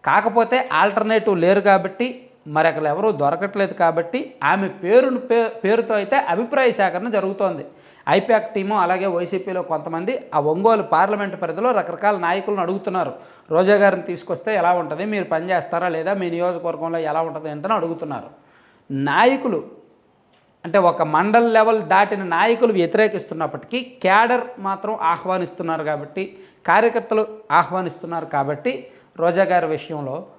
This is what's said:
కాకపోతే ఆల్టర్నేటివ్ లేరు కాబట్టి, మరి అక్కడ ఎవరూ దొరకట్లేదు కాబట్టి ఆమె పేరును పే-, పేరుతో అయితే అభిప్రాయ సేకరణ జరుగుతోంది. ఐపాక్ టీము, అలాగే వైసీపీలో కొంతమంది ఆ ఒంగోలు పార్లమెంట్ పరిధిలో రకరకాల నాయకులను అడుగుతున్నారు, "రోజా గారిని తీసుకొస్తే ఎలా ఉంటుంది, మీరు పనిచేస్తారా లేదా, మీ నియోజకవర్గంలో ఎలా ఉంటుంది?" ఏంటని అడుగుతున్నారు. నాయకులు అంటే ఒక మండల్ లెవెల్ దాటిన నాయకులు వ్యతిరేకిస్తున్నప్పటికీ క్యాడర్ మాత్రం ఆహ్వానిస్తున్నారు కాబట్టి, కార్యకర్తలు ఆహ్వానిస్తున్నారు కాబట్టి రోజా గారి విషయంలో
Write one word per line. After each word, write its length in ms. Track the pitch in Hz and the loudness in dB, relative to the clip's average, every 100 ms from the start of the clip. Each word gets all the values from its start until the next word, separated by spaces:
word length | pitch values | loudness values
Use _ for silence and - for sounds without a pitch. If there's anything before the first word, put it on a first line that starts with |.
కాకపోతే 640 | - 180 214 220 226 254 254 | 4 2 2 0 2 0 0
ఆల్టర్నేటివ్ 640 | 156 202 202 214 220 220 185 | 2 2 2 2 2 2 2
లేరు 220 | 170 202 | 4 4
కాబట్టి, 680 | 196 190 185 - 247 247 - _ 151 | 4 4 2 -4 -6 -6 -20 _ -4
మరి 220 | 151 160 | 2 2
అక్కడ 180 | 156 151 | 2 -2
ఎవరూ 260 | 156 214 | 0 0
దొరకట్లేదు 600 | 156 143 170 196 202 190 | 0 -2 -2 -4 -2 -2
కాబట్టి 600 | - 170 165 170 254 - - | 2 0 0 -4 -6 -8 -2
ఆమె 240 | 147 190 196 | 0 0 -2
పేరును 520 | - 175 233 269 240 | -4 4 4 4 -2
పే-, 280 | - 233 226 | 0 0 0
పేరుతో 460 | - 196 226 226 | -2 0 0 0
అయితే 220 | 214 202 269 | -2 0 0
అభిప్రాయ 560 | 165 175 240 277 240 | 0 -4 0 2 2
సేకరణ 360 | 220 190 180 233 | 2 0 0 -2
జరుగుతోంది. 560 | 208 190 196 196 160 - - - - - | -2 -2 -2 -4 -4 -12 -20 -20 -10 0
ఐపాక్ 460 | 180 196 220 214 | 2 4 0 2
టీము, 260 | 208 190 208 | -4 -2 0
అలాగే 260 | 175 185 190 | 2 0 0
వైసీపీలో 560 | 175 175 190 190 180 | -2 -4 -6 -4 -6
కొంతమంది 580 | 175 156 156 165 190 262 - | -4 -6 -4 -6 -4 -6 -2
ఆ 60 | 156 | -2
ఒంగోలు 420 | 147 165 214 220 | 0 2 2 2
పార్లమెంట్ 600 | 190 160 190 208 196 180 | 2 2 2 0 -4 -6
పరిధిలో 280 | 170 160 247 | -6 -2 0
రకరకాల 460 | 214 170 170 208 202 | 0 -2 -2 -2 0
నాయకులను 440 | 170 190 196 202 | -2 -2 -2 -2
అడుగుతున్నారు, 520 | 170 196 202 185 147 - - - _ | -2 -4 -4 -4 -4 -8 -20 -20 _
"రోజా 240 | 160 185 | 2 4
గారిని 280 | 208 202 185 | 6 4 2
తీసుకొస్తే 540 | 165 170 - 170 - 208 | -6 -10 -8 -6 -2 0
ఎలా 160 | 170 | 2
ఉంటుంది, 320 | 180 156 156 | 2 -2 -6
మీరు 200 | 208 208 | -4 -4
పనిచేస్తారా 640 | 165 160 175 180 - 170 180 | -2 -4 0 -2 -2 -4 -2
లేదా, 260 | 160 160 | -2 -4
మీ 160 | 202 175 | -4 -4
నియోజకవర్గంలో 680 | 170 175 170 170 151 165 165 | -2 -2 -2 -6 -6 -6 -4
ఎలా 220 | 156 156 | -2 -2
ఉంటుంది?" 280 | 160 151 156 | -4 -6 -10
ఏంటని 220 | 147 190 | -8 -4
అడుగుతున్నారు. 560 | 214 165 165 156 127 - - _ _ _ _ _ | -2 -2 -6 -8 -10 -12 -20 _ _ _ _ _
నాయకులు 920 | 139 143 156 240 269 254 165 - - _ _ _ _ _ _ _ _ | -4 0 4 4 4 -2 -4 -8 -20 _ _ _ _ _ _ _ _
అంటే 140 | 170 196 | 0 4
ఒక 240 | 175 170 | 4 2
మండల్ 520 | 151 151 196 233 233 | 0 2 4 4 4
లెవెల్ 280 | 220 220 220 | 4 4 2
దాటిన 400 | 160 190 208 208 | 2 2 4 0
నాయకులు 500 | 185 170 214 240 240 | -2 0 2 2 2
వ్యతిరేకిస్తున్నప్పటికీ 1080 | 190 170 196 214 202 - 160 156 143 - 247 | 2 2 2 2 0 -8 -6 -6 -6 -8 -8
క్యాడర్ 600 | 247 - 185 202 240 247 233 - | -8 -4 4 4 4 0 -2 -8
మాత్రం 360 | 196 190 208 | -6 -6 -6
ఆహ్వానిస్తున్నారు 880 | 220 160 170 185 185 170 - 165 160 | -2 0 0 -2 -2 -4 -6 -6 -4
కాబట్టి, 540 | 151 151 147 - 196 - - _ - | -4 -6 -8 -10 -10 -12 -20 _ 2
కార్యకర్తలు 600 | 185 233 233 - 220 220 214 - | 4 4 0 -2 -2 -2 -8 2
ఆహ్వానిస్తున్నారు 760 | 156 170 185 180 - 165 170 151 | 2 2 -2 -6 -8 -10 -8 -4
కాబట్టి 640 | 143 139 147 247 262 - - _ - | -4 -2 -4 -4 -6 -12 -20 _ -2
రోజా 260 | 170 175 | 0 2
గారి 220 | 190 180 165 | 2 2 0
విషయంలో 600 | 151 - 151 135 147 196 | -4 -6 -8 -8 -10 -12